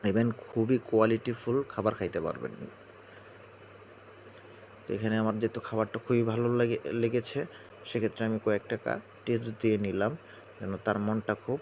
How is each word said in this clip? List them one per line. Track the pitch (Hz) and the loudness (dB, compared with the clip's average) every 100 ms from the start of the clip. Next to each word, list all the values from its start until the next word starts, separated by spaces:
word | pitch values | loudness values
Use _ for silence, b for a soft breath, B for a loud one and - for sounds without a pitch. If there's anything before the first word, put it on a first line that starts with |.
Even | 107 101 117 113 - | 2 4 2 0 -6
খুবই | 120 113 127 | -2 2 2
কোয়ালিটিফুল | - 110 110 113 - 117 - 131 139 | 2 4 6 4 -2 -6 -2 -2 -2
খাবার | - 104 | 0 0
খাইতে | 110 92 85 | 0 -2 -2
পারবেন। | 80 60 60 - - - - - B B B B - - - - - - - - - B B B B - - | -2 -4 -8 -10 -14 -14 -20 -20 B B B B -20 -20 -20 -20 -20 -20 -20 -20 -20 B B B B -20 -6
তো | |
এখানে | 104 110 110 | -2 2 2
আমার | 110 | 2
যেহেতু | 107 113 117 | 2 -2 -2
খাবারটা | - 110 107 107 | -4 -2 -2 -4
খুবই | - 120 | 0 2
ভালো | 113 113 120 120 | 2 2 2 2
লাগে, | 120 117 | 2 0
লেগেছে, | 71 113 117 120 117 139 165 B B - - | -2 0 0 0 -2 -6 -6 B B -18 -6
সেক্ষেত্রে | 120 110 - 113 | 0 0 0 0
আমি | 110 | 0
কয়েক | 110 101 - | 2 0 0
টাকা | 110 - - - - | -6 -2 -4 -4 -12
টিপস | - 117 117 107 | -2 0 -2 0
দিয়ে | 113 107 | 4 4
নিলাম, | 101 95 104 160 B B B - | 2 2 0 0 B B B -10
যেন | 98 95 | -6 -4
তার | - 104 | 0 0
মনটা | 104 110 110 | 2 0 0
খুব | 104 - 135 | -2 -2 -6